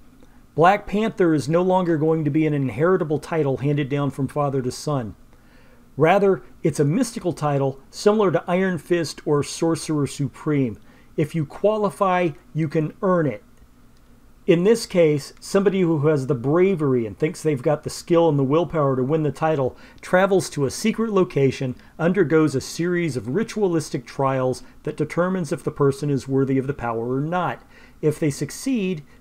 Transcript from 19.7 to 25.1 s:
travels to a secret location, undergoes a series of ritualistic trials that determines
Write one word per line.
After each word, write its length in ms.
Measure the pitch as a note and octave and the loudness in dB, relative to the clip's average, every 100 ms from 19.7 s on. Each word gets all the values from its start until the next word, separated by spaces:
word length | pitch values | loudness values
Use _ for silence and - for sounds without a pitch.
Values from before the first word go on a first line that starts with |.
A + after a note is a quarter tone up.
| - - - | -6 -16 -20
travels 500 | - F3+ F#3+ F#3+ - | -2 2 4 2 0
to 140 | - C3 | -2 -4
a 60 | |
secret 400 | - A3 G#3+ A3+ | 0 -2 0 0
location, 640 | G3 F3+ - C3+ C3 C3 B2 - - | 2 2 2 2 2 -4 -6 -14 -2
undergoes 560 | E3 F#3+ D#3+ D#3+ D#3 B2+ | 0 2 2 4 2 0
a 60 | |
series 560 | - - E3+ F3 E3+ B2 | -6 -4 -2 0 -2 -4
of 100 | G#2+ | -4
ritualistic 800 | D#3 A3+ - G3+ E3 D3 D#3 - | -4 -4 -2 0 0 -2 -8 -8
trials 580 | - C3+ C3+ B2+ B2+ - - | -2 -2 0 -2 -4 -8 -12
that 140 | - - | -10 -6
determines 540 | D3+ | -4